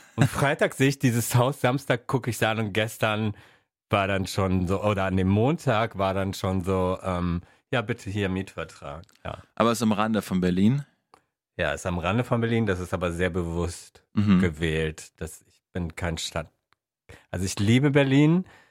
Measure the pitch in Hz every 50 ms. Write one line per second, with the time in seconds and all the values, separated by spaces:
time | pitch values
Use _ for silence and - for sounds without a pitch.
0 | - - _ - 143 - - - 143 139 156 - 214 175 - - 135 139 135 -
1 | - 123 113 120 113 - - 123 123 135 147 - - 123 131 139 - - 131 120
2 | - - - 123 - 123 107 - 117 110 110 113 110 101 92 107 110 110 - -
3 | 117 110 107 107 110 104 104 - - - _ _ _ _ _ _ _ - 110 101
4 | 98 98 98 95 92 - - 104 95 92 92 92 90 85 98 92 104 104 104 95
5 | 95 95 92 95 92 95 101 107 113 139 170 - - - 107 107 117 110 - 95
6 | 98 95 95 98 95 98 92 - - 95 92 95 85 98 95 92 92 92 92 -
7 | - 95 90 87 87 87 85 87 - - _ _ _ _ 131 120 107 117 113 -
8 | - 98 95 104 98 92 92 95 95 - - 87 80 80 - - 82 71 71 82
9 | - _ _ _ - - - - - _ - - 110 117 117 107 120 110 104 98
10 | 107 110 110 101 - - 95 92 90 90 90 92 101 113 135 143 143 - _ _
11 | _ _ _ _ _ _ _ _ _ _ _ - 85 73 73 - - 92 87 87
12 | 82 87 101 123 127 - - 120 117 113 117 113 113 101 92 90 90 - 98 87
13 | 90 87 85 85 92 90 82 92 87 82 82 85 85 87 - - - - - -
14 | _ _ - 107 101 104 95 90 92 85 76 80 85 80 78 80 80 78 78 -
15 | - - _ - 82 80 - - _ _ _ _ _ _ - 92 87 82 - -
16 | 92 85 82 - - - - 82 80 - _ _ _ _ _ _ _ _ _ _
17 | _ - - - _ _ - 90 95 92 - - 101 107 117 127 143 147 139 147
18 | 139 135 135 143 151 156 170 185 180 - - - _ _